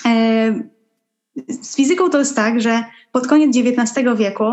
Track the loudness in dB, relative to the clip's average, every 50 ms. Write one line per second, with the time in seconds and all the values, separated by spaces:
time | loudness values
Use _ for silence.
0 | 0 0 2 2 2 2 2 2 0 0 -2 -4 -6 -10 _ _ _ _ _ _
1 | _ _ _ _ _ _ -16 -14 -12 -12 -12 -12 -14 -6 -2 0 0 2 2 2
2 | 2 2 2 0 0 -2 -2 -2 -2 0 0 0 0 0 0 -2 -4 -6 -12 -20
3 | _ _ -4 -4 0 2 2 4 4 4 2 2 0 0 0 0 -2 -2 -2 -2
4 | 0 0 0 0 -2 -2 -2 -2 -2 -2